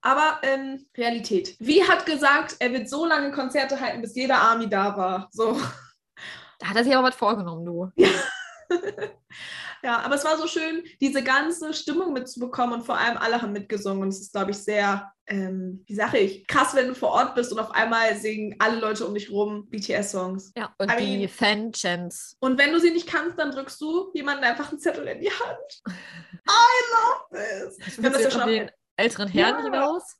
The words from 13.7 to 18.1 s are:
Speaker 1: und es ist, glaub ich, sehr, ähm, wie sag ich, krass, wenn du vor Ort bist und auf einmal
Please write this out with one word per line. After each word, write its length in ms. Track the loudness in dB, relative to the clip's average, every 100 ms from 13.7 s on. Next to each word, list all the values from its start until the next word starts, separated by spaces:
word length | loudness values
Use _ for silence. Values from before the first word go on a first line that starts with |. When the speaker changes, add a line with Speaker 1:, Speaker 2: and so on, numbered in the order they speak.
| -6 -4 -2
Speaker 1:
und 60 | -2
es 120 | -4
ist, 100 | -8
glaub 160 | -6 -4
ich, 80 | -4
sehr, 540 | -2 0 2 0 -4 _ -8
ähm, 560 | -4 -4 -6 -8 -10 _
wie 80 | -4
sag 180 | 0
ich, 340 | 2 2 0 -2
krass, 260 | 0 2
wenn 140 | 2 0
du 80 | 0
vor 140 | 0
Ort 260 | 2 2 0
bist 160 | -4
und 80 | -4
auf 120 | -4
einmal 440 | 0 2 2 2